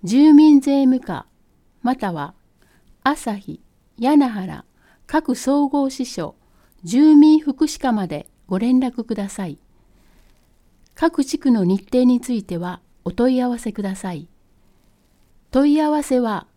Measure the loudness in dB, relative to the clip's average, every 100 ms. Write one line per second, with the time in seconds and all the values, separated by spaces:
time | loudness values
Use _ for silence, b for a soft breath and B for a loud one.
0 | -2 4 8 8 8 6 4 0 2 0
1 | -4 -12 -12 _ _ _ _ _ -6 -4
2 | -6 -8 -12 -14 _ _ _ _ _ _
3 | -6 -6 -8 -10 -12 -18 _ _ _ -6
4 | 2 2 2 -4 -10 -12 -18 _ _ _
5 | _ -4 -4 -6 -2 -2 0 -2 -4 -6
6 | -12 -10 -12 _ _ _ _ _ -4 2
7 | 6 8 8 6 2 -4 -4 -2 -4 -4
8 | -4 -10 -14 _ _ -4 0 0 0 -6
9 | -8 -8 -8 -10 -12 -12 _ _ _ _
10 | _ _ _ _ _ _ _ _ _ -2
11 | -2 -2 -6 -4 0 0 2 -2 -2 0
12 | 2 0 -2 -8 -8 -10 -10 -14 _ _
13 | -12 -2 0 0 -2 -6 -8 -8 -8 -8
14 | -10 -12 -16 _ _ _ _ _ _ _
15 | _ _ _ _ _ 0 2 2 0 -4
16 | -2 -2 -2 -6 -10